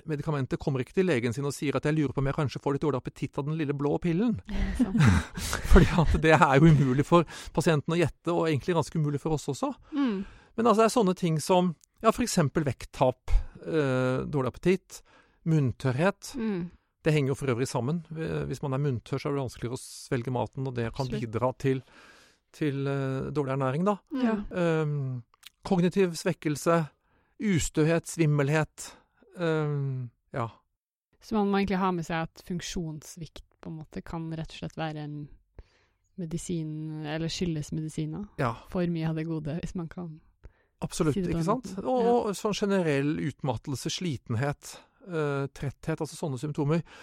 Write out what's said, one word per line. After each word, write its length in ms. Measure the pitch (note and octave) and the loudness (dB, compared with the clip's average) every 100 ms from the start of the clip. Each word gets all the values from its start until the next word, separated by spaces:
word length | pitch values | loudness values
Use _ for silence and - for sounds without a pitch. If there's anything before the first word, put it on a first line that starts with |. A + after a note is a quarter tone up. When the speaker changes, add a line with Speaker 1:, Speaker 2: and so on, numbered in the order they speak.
| - | -8
Speaker 1:
medikamenter 520 | D3 D#3+ D3 C3 E3 | -6 -2 -2 -2 -4
kommer 220 | D#3+ C3 | -2 -2
ikke 120 | - | -2
til 140 | F#3+ F#3 | 0 2
legen 260 | B2+ A#2+ | 2 0
sin 140 | A#2 C#3+ | -2 -4
og 80 | |
sier 200 | - D3 | -2 -2
at 100 | C3+ | 0
jeg 100 | D3+ D#3 | 0 2
lurer 160 | C#3 | 0
på 60 | C#3 | 0
om 80 | C3+ | -2
jeg 80 | |
kanskje 260 | D3 C#3+ - | 0 -4 -2
får 120 | C#3 | -2
litt 80 | C#3 | 0
dårlig 140 | D#3 C3 | 0 -2
appetitt 380 | - - D3+ - | -6 -8 -6 -4
av 80 | C#3+ | -4
den 100 | D#3+ | -2
lille 160 | C#3 | -2
blå 260 | C#3+ C#3+ D#3+ | -2 -2 0
pillen. 440 | F3 E3 A#3+ B2+ - | 0 0 0 -2 -4
Speaker 2:
Ja, 280 | G3 G3 - | -2 -2 0
sant. 200 | G#3 A3+ | 0 6
Speaker 1:
<laughs> 760 | B2 E2+ - - - - - | 6 6 0 -8 -4 -4 8
Fordi 140 | F#3+ C3+ - | 10 10 6
at 220 | D3 D3+ | 4 4
det 120 | D#3 D#3 | 6 6
er 220 | D#3 C3+ | 6 8
jo 60 | E3 | 8
umulig 400 | D3 C3+ C3 - | 8 6 2 4
for 180 | E3+ - - - | 4 4 -6 -6
pasienten 340 | - E3+ D3+ - | -2 2 0 0
å 80 | E3+ | 0
gjette, 320 | D#3 - E3 | 0 0 -2
og 160 | E3+ D#3+ | 0 2
egentlig 240 | D3 - | 0 0
ganske 260 | E3 - E3 | 0 0 -2
umulig 180 | D3 C#3+ | -2 -2
for 120 | E3 | -2
oss 140 | D3+ - | -2 -4
også. 280 | C3+ C#4 A#3+ - | -4 -4 -6 -8
Speaker 2:
Mm. 320 | D4 C4 G3 G3+ - _ - | -2 -2 -2 -6 -14 _ 0
Speaker 1:
Men 80 | A#3 | 4
altså, 100 | G#3 | 6
det 80 | A3 | 4
er 100 | B3 | 4
sånne 140 | F#3 F3+ | 2 2
ting 220 | E3+ D#3 | 0 0
som, 340 | - F3+ F3+ - _ _ | 4 4 4 -2 _ _
ja, 80 | A3 | 0
for 120 | - | 2
eksempel 400 | A#3+ - C#3+ F3 | 0 2 2 0
vekttap, 680 | C#3+ - - - C3 - - - - - | -2 -4 -10 2 2 2 2 2 2 -8
eh, 600 | E3 D#3+ C#3 B2+ B2+ C3 B2 | -2 0 2 2 0 -2 -2
dårlig 200 | C#3+ B2 | -2 -2
appetitt, 480 | - F3 F#3+ - - - - _ _ E3 | 0 0 0 -2 -20 -20 -20 _ _ 0
munntørrhet. 880 | D#3+ C3 - C3+ B2 F#3+ - - C4+ | 2 2 0 -2 2 0 0 -10 -6
Speaker 2:
Mm. 340 | A3 F#3 F3 - _ _ | -4 -4 -6 -12 _ _
Speaker 1:
Det 100 | D#3 | 0
henger 160 | D3+ C3+ | 2 0
jo 60 | |
for 120 | C3+ C3 | -2 -2
øvrig 200 | A#2 C3 | 0 -2
sammen. 360 | B2+ A#2 F3 D#3+ D#3 | -2 -2 -4 -6 -8
Eh, 280 | D#3+ D3+ C#3+ | -6 -4 -6
hvis 160 | C#3 | -6
man 100 | C#3+ | -4
er 60 | C3 | -2
munntørr, 400 | D3 A#2 - C3+ | -2 -4 -4 -6
så 80 | D3+ | -4
er 60 | |
det 80 | C#3 | -4
vanskeligere 320 | B2 - A#2 B2+ | -6 -8 -8 -8
å 40 | - - - | -12 -18 -6
svelge 240 | C3 B2 | -4 -2
maten, 340 | B2 A2 - C3+ | -4 -4 -6 -6
og 80 | |
det 180 | A#2+ A2+ | -4 -4
kan 120 | - B2+ | -4 -4
Speaker 2:
Absolutt. 140 | - A2+ | -4 -4
Speaker 1:
bidra 200 | A2 B2+ - | -2 -2 0
til, 240 | C3+ C3 - - - - - _ _ | 0 -2 -4 -20 -20 -20 -20 _ _
til, 340 | - D3+ C#3 C#3 | -4 -2 -2 -2
eh, 440 | C#3 C3+ C3+ C3+ | -2 -2 -4 -4
dårlig 220 | C#3+ C3+ C3+ | -2 -2 0
ernæring, 280 | C3 C#3+ | 0 2
da. 140 | F#3+ G3+ _ | 0 -2 _
Speaker 2:
Mm. 100 | C4+ | 0
Speaker 3:
Ja. 140 | A#3 G#3 - F#3 | 0 0 -4 0
Speaker 1:
Ehm, 640 | E3+ D#3+ D3+ D3 C3 B2 - _ - _ | 2 2 0 -2 -4 -6 -10 _ -20 _
kognitiv 500 | - F#3 F3 G3 F#3 D#3+ | 0 2 4 4 2 0
svekkelse, 720 | F#3+ - D#3 D3 E3+ E3+ D3+ _ _ _ _ - | -2 -2 -2 0 2 2 2 _ _ _ _ -4
ustøhet, 640 | G#3+ E3 - E3 D3+ E3 - | 2 2 2 2 2 2 -2
svimmelhet. 880 | - D#3 D3 C#3 D#3 D3 - - - _ _ _ C4 | 2 4 4 2 2 0 -6 -18 -18 _ _ _ -4
Ehm, 720 | E3 D#3 D3+ C#3+ C#3 C3 A#2+ - _ | 0 0 0 -2 -4 -6 -8 -14 _
ja. 160 | - A#2 - _ _ _ _ _ _ | -8 -8 -10 _ _ _ _ _ _
Speaker 2:
Så 100 | - | -4
man 160 | A3 G3+ | 0 2
må 80 | G3 | 2
egentlig 200 | G3+ F#3 | 0 0
ha 120 | F#3+ | 0
med 140 | F3 D#3+ | -2 -4
seg 160 | E3 | -4
at 200 | E3 - - | -6 -10 -8
funksjonssvikt 960 | F3 - F#3 D#3+ D3+ - F3+ D#3+ - - _ | -8 -6 -6 -6 -10 -14 -16 -16 -16 -20 _
på 60 | F3 | -14
en 80 | D#3+ | -14
måte 220 | D#3 F#3+ | -12 -12
kan 280 | - E3 D#3+ | -10 -8 -6
rett 180 | D#3+ D#3+ | -8 -10
og 80 | - | -10
slett 160 | E3 - | -10 -8
være 200 | D#3+ D3+ | -8 -8
en 240 | D3+ D3 D3 - _ - - _ _ _ _ - | -10 -10 -12 -18 _ -20 -20 _ _ _ _ -12
medisin, 840 | E3 E3 - E3+ D#3 D#3 D#3 D#3 D3+ | -8 -6 -4 -4 -4 -8 -8 -8 -6
eller 220 | D#3+ E3 | -4 -4
skyldes 440 | - F3+ D3+ - | -2 -2 -4 -4
medisiner. 520 | D#3+ D#3 D#3+ D3+ E3 G#3 - | -6 -6 -6 -6 -8 -10 -4
Speaker 1:
Ja. 160 | B2 A#2 - | -4 -4 -6
Speaker 2:
For 160 | F#3+ F3 | -4 -2
mye 220 | E3 D#3+ | -2 -2
av 80 | D#3+ | -4
det 80 | E3 | -4
gode, 300 | D#3+ D3+ E3+ | -6 -6 -6
hvis 140 | - F#3 | -6 -8
man 100 | E3 | -10
kan 300 | - F3 D#3 _ _ - _ _ _ | -10 -12 -14 _ _ -20 _ _ _
Speaker 1:
Absolutt, 300 | E3 - D#3+ G3 | -8 0 0 0
Speaker 2:
si 60 | |
det 80 | F3 | -2
på 40 | |
Speaker 1:
ikke 60 | E3 | 0
Speaker 2:
den 80 | E3 | 0
Speaker 1:
sant? 220 | B3+ - F#3+ | -2 -4 -6
Speaker 2:
måten. 120 | G#3 | -2
Speaker 1:
Og, 140 | B3+ | 2
Speaker 2:
Ja. 60 | A#3 | 4
Speaker 1:
og 220 | A#3+ A3 F#3 | 2 0 -2
sånn 180 | G#3+ | -4
generell 640 | F#3+ G3+ G3 D#3+ C#3 C#3+ E3 | -2 0 2 2 2 0 -2
utmattelse, 720 | D#3+ - C#3 A2+ - B2+ - | -4 -4 -4 -4 -6 -6 -6
slitenhet, 880 | - F3+ B2 - A2+ C#3+ - - - - _ G#3+ | -4 -4 -6 -4 -2 -2 -4 -12 -20 -20 _ -8
eh, 400 | D#3+ D3 C#3 C#3 | -4 -2 -2 -4
tretthet, 520 | - C#3 - - D#3 | -6 -10 -6 -6 -4
altså 160 | D#3 - | -6 -6
sånne 220 | E3 B2+ | -6 -4
symptomer. 440 | D3+ D3+ C#3+ E3 - - | -6 -2 0 0 -2 -14